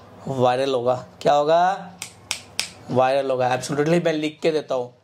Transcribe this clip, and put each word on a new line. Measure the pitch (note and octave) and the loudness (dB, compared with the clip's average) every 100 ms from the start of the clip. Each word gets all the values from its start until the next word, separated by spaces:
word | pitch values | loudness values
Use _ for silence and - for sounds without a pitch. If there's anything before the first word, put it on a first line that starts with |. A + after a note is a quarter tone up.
| - - - | -20 -14 -6
वायरल | C3+ B2 B2+ C3+ | 0 2 2 0
होगा। | C3 A#2+ B2+ - - | 0 0 -2 -6 -4
क्या | D3+ | 2
होगा? | D3 D3 E3 F3+ F#3+ F3+ - - - - - - - - - - | 2 4 2 2 -2 -8 -16 -18 -16 -12 -12 -12 -10 -10 -10 -4
वायरल | B2+ C3 C#3 C3+ | 2 2 2 0
होगा। | B2+ B2 | 0 0
एब्सोल्युटली | B2+ - C#3+ D3 E3+ | -2 -4 -2 0 2
मैं | E3 | 2
लिख | D#3 D3+ - | -2 -4 -2
के | E3 | -2
देता | D3+ C3+ C3 | -2 -2 -4
हूँ | B2 - | -6 -12